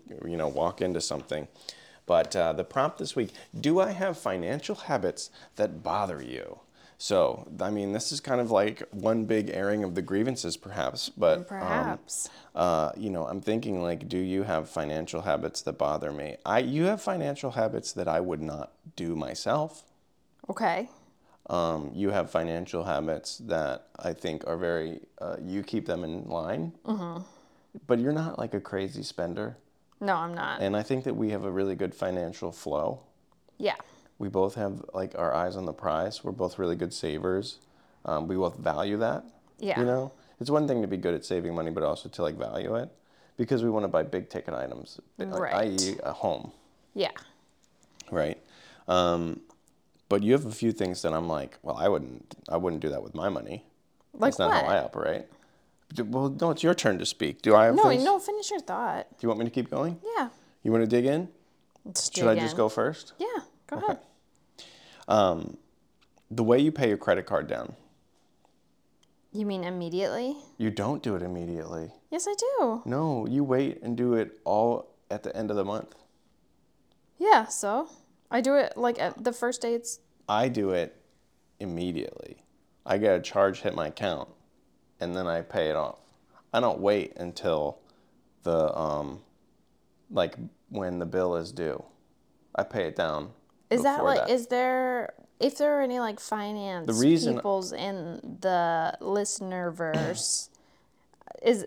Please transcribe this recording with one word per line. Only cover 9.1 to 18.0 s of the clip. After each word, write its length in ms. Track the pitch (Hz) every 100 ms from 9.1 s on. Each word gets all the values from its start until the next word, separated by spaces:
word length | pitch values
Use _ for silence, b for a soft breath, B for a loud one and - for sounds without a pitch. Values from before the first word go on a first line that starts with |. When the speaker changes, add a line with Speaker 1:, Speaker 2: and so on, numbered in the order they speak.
| 113 107
Speaker 1:
big 240 | 110 104
airing 340 | - 98 107
of 120 | 95 85
the 60 |
grievances, 540 | 82 98 120 123 85 78
perhaps. 520 | - 101 67 - -
But, 300 | - 85 113
um, 60 | 175
Speaker 2:
Perhaps. 840 | 196 190 220 240 - - - - B B -
Speaker 1:
uh, 360 | 87 80 78 -
you 120 | 107
know, 160 | 92 80
I'm 140 | 95
thinking, 400 | 95 110 113 92
like, 240 | 87 82 -
do 100 | 90
you 260 | 92 95
have 260 | 98 80 80
financial 520 | - 73 78 85 80
habits 400 | 92 73 80 -
that 100 | - 73
bother 340 | 73 76 76
me? 260 | 73 73 - -
I, 140 | 110
you 260 | 123 143 180
have 160 | 208
financial 500 | 202 185 143 143 135
habits 400 | 117 113 113 -
that 140 | -